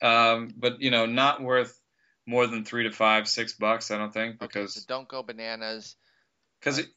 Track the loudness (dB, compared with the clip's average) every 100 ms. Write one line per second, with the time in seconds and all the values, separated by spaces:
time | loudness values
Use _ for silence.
0 | 4 6 6 4 -2 -2 -2 0 0 2
1 | 2 2 2 2 0 0 0 -8 _ _
2 | _ _ -2 2 2 0 -4 -2 -4 2
3 | 4 4 2 -4 -4 -2 0 0 -2 -4
4 | -4 -4 -6 -8 -8 -6 -8 -10 -8 -10
5 | -8 -12 -12 -12 -10 -8 -8 -10 -14 -20
6 | _ _ _ _ _ _ -4 -4 -6